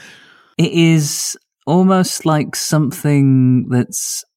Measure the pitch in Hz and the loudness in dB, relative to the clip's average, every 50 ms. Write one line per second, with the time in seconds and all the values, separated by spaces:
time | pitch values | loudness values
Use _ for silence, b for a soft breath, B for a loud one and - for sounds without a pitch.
0 | B B B B B B B B B B B - 170 - - 170 165 165 165 156 | B B B B B B B B B B B -4 -2 -2 2 2 2 4 4 2
1 | 147 151 - - - - - - _ _ _ _ _ 135 156 180 185 190 190 185 | 2 -2 -6 -8 -8 -10 -10 -12 _ _ _ _ _ -2 0 2 2 2 2 2
2 | 180 180 - - - 170 156 151 143 - - - - - 156 156 156 120 - - | 0 -2 -4 -4 -2 -2 0 0 -2 -4 -8 -10 -6 -2 0 0 0 -2 -4 -4
3 | - 147 147 143 139 135 135 131 127 127 127 123 120 - 127 123 120 - 196 - | -2 0 2 2 4 4 4 4 4 2 2 0 0 0 -2 -2 -2 -2 -6 -10
4 | - - - - - _ _ | -10 -10 -10 -12 -14 _ _